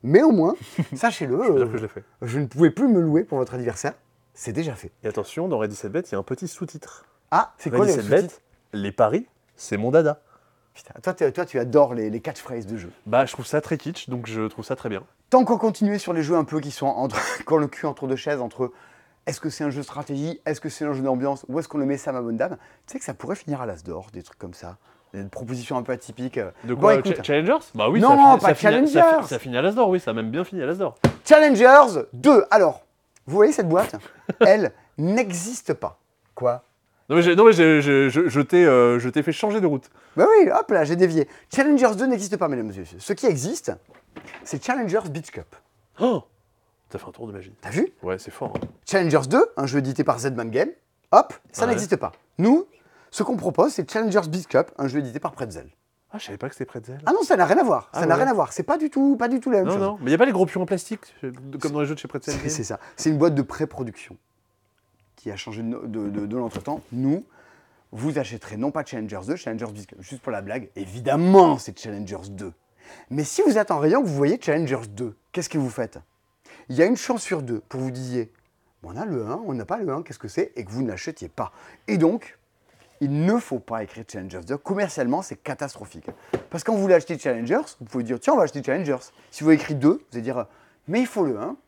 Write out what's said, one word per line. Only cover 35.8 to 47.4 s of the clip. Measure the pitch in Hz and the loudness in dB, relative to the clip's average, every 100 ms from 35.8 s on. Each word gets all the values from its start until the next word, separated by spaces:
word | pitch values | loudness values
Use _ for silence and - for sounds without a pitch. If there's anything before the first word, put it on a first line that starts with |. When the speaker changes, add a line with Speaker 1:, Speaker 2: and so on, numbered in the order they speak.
| 85 - _ _ _ | -6 -12 _ _ _
Speaker 1:
Quoi ? | - 123 123 _ _ _ _ - | -6 -4 -4 _ _ _ _ -2
Speaker 2:
Non | 160 | 2
mais, | |
j'ai, | 175 170 | 4 8
non, | |
mais | 226 | 8
j'ai, | 170 160 151 | 10 8 6
je, | 143 139 135 | 6 4 4
je, | 135 170 | 2 0
je | 131 | 0
t'ai, | 131 175 170 | 2 6 6
euh, | 127 120 120 | 8 6 4
je | 123 | 0
t'ai | 151 | -2
fait | 160 | -2
changer | 156 214 214 | -2 -2 0
de | 180 | 0
route. | 139 - _ _ - | -2 -6 _ _ 2
Speaker 1:
Bah | 381 440 | 6 6
oui, | 349 | 6
hop | - - | 4 2
là, | 190 | 2
j'ai | 147 170 | 2 2
dévié. | 180 160 139 - _ | 2 2 -2 -4 _
Challengers | - 277 285 247 190 | 0 2 4 4 2
deux | 262 | 0
n'existe | 233 190 196 | -2 -4 -4
pas, | 170 | -2
mesdames | 127 110 | -4 -6
et | 98 | -10
messieurs. | 85 90 | -14 -12
Ce | - | -8
qui | 202 254 | -2 0
existe, | 147 151 320 - - _ _ _ - - - | 0 -2 -8 -8 -12 _ _ _ -20 -20 -20
c'est | - 143 | -12 -10
Challengers | - 262 214 202 180 | -4 -4 -2 -4 -4
Beach | 147 - | -10 -12
Cup. | - 82 - _ _ _ - | -16 -18 -20 _ _ _ -4
Speaker 2:
Oh ! | 240 190 - _ _ _ _ _ _ | -2 -2 -6 _ _ _ _ _ _
T'as | 101 | -16
fait | - | -16
un | |
tour | - 117 | -16 -16
de | |
magie. | 101 | -16